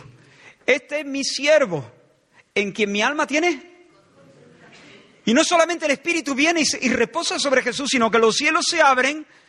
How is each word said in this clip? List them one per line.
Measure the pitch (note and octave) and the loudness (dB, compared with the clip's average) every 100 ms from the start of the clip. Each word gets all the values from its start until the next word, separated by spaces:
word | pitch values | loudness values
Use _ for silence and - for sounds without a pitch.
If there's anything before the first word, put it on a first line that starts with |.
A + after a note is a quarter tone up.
| - - _ _ - _ - | -10 -20 _ _ -20 _ 0
Este | C#4 - D4 | 0 0 -8
es | C#4+ | -6
mi | C4+ | -6
siervo, | C4 - C#4+ D#4 B3 D#3+ A2+ - _ _ _ _ _ | -6 -2 2 4 4 -2 -8 -20 _ _ _ _ _
en | G3+ G3+ | -4 -4
quien | G3 G#3 | -2 -2
mi | G3+ | 0
alma | A#3 D4+ D4 | 0 0 -2
tiene". | D4 F4 C#4 - - - _ _ _ - - - - - - - - - _ | 0 0 -2 -8 -20 -20 _ _ _ -20 -20 -20 -20 -20 -20 -20 -20 -20 _
Y | - | 0
no | B3 | 2
solamente | D#4+ E4+ E4 E4+ D#4 | 2 2 2 0 -2
el | |
Espíritu | C4+ E4 E4 C#4+ | -2 -2 -4 -4
viene | B3+ D#4 E4+ | 0 0 2
y | C#4 | -2
se, | - | -2
y | B3+ | -2
reposa | A#3 A3+ E4 E4+ F4+ | -2 -2 -2 -6 -4
sobre | C#4+ B3+ | 0 0
Jesús, | A#3+ G3 C4+ | 0 -6 -4
sino | C4 A3+ | 0 2
que | A3+ | 2
los | A3 G#3+ | 2 2
cielos | D4 E4 D4 | 0 0 0
se | E4 | 2
abren | D4 B3+ C4 D#4 D4+ _ | 4 4 0 -4 -12 _